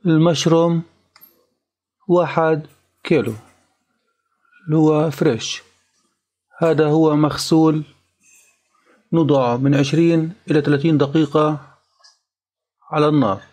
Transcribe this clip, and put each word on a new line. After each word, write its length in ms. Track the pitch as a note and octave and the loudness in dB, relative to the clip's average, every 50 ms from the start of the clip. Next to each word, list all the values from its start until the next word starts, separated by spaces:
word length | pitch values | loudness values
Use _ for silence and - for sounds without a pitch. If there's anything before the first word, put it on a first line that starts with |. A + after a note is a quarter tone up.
| _ | _
المشروم 760 | F3+ E3 D#3 D#3+ E3+ E3 C#3 - E3+ D#3+ E3 E3 E3+ E3+ E3 E3 - _ _ _ _ _ _ _ _ _ _ _ _ _ _ _ _ _ _ _ _ _ _ _ - | 0 2 2 2 2 0 0 0 0 2 2 2 0 -2 -4 -6 -8 _ _ _ _ _ _ _ _ _ _ _ _ _ _ _ _ _ _ _ _ _ _ _ 0
واحد 600 | F3 F3 E3+ D3 C3+ E3 E3 D#3+ D#3+ D3+ D#3 - _ _ _ _ _ _ _ | 0 0 0 0 -2 -2 0 0 -2 -2 -6 -12 _ _ _ _ _ _ _
كيلو 300 | - F3 D3 A2 G#2+ A2 A2 - _ _ _ _ _ _ _ _ _ _ _ _ _ _ _ _ _ _ _ _ _ _ _ _ | -2 -2 0 0 -4 -8 -12 -16 _ _ _ _ _ _ _ _ _ _ _ _ _ _ _ _ _ _ _ _ _ _ _ _
اللي 120 | D#3+ D3+ D#3+ | -4 0 2
هو 340 | D#3 D#3 D#3 D3+ D#3 E3 | 2 2 2 0 -2 -4
فريش، 520 | C#3 - F3 D#3+ A#2+ A2 - - - - - _ _ _ _ _ _ _ _ _ _ _ _ _ _ _ _ _ _ - | -4 -2 -2 -2 -2 -2 -6 -10 -12 -12 -16 _ _ _ _ _ _ _ _ _ _ _ _ _ _ _ _ _ _ -4
هذا 320 | E3+ E3 D#3+ C#3+ D#3 D3 | -2 0 0 0 0 0
هو 260 | D3 D#3+ D#3+ D#3 D3+ | 2 2 2 2 2
مغسول، 680 | D3 D3+ D3 C#3+ - - - E3+ D#3+ D#3+ D#3+ D#3 D#3 D3 - _ _ _ _ _ _ _ _ _ _ _ _ _ _ _ _ _ _ _ _ _ _ _ _ - | 2 0 0 -2 -6 -4 0 2 2 2 2 0 -2 -6 -10 _ _ _ _ _ _ _ _ _ _ _ _ _ _ _ _ _ _ _ _ _ _ _ _ -2
نوضعه 440 | E3 D#3+ C#3 D3 C#3 B2+ A#2+ A#2 B2+ | 0 2 2 2 0 0 0 -2 -2
من 180 | C3+ C#3 C#3+ | 0 0 2
عشرين 580 | C#3 C#3+ C#3 D#3 D#3 E3+ E3+ E3 E3 D#3+ D#3+ E3 _ _ - | 2 0 0 0 2 2 2 2 0 -2 -4 -8 _ _ -2
إلى 100 | - D#3 | -2 0
ثلاثين 360 | C#3+ - D3 C#3 C#3+ E3 D#3+ C#3+ | 2 0 -2 0 0 0 2 2
دقيقة 800 | D3 C3+ C#3 D#3+ D#3 C#3+ - D#3 D3+ D#3 D#3 C#3+ - - _ _ _ _ _ _ _ - _ _ _ _ _ _ _ _ _ _ _ _ _ _ _ - | 0 0 0 0 0 0 0 0 0 0 -2 -6 -10 -20 _ _ _ _ _ _ _ -20 _ _ _ _ _ _ _ _ _ _ _ _ _ _ _ -8
على 160 | D#3 D#3 D3 D3+ | -4 -2 0 0
النار. 340 | D#3 D3 C3 G#2 F#2+ G2 - _ | 2 2 0 0 -2 -6 -10 _